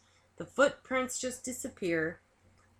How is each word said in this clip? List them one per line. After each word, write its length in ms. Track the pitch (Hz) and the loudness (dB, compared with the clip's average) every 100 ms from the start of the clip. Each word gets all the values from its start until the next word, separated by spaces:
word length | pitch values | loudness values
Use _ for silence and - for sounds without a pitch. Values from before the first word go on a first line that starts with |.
| _ - _ - | _ -20 _ -14
the 100 | 170 | -4
footprints 720 | - 277 - - 254 254 - | 4 4 4 -4 -2 -2 -4
just 260 | 254 247 | -6 -6
disappear, 760 | - 254 262 - 180 165 160 - _ _ _ _ _ | -8 -8 -8 -4 0 0 0 -4 _ _ _ _ _